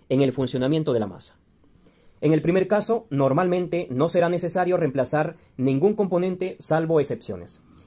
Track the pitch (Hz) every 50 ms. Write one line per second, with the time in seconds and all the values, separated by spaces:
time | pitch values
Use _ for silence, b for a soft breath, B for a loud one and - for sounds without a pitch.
0 | b - 135 135 139 131 123 139 131 123 - 127 127 135 156 160 156 151 - 113
1 | 107 98 90 - - - - _ _ _ _ _ _ _ b b b b b b
2 | b b b b - 151 160 156 151 170 175 190 185 185 208 208 202 - 226 226
3 | - - 139 139 139 131 131 165 185 180 180 180 180 160 170 170 - - 123 127
4 | 156 165 185 180 170 170 180 165 175 165 - 185 180 175 180 170 165 135 127 135
5 | 123 - - 151 156 170 165 b b b b - 123 135 135 135 170 208 214 214
6 | 202 175 185 175 180 185 180 180 185 185 - - - - 156 160 165 160 165 151
7 | 135 - 123 - - - 98 87 87 - - - b b b b b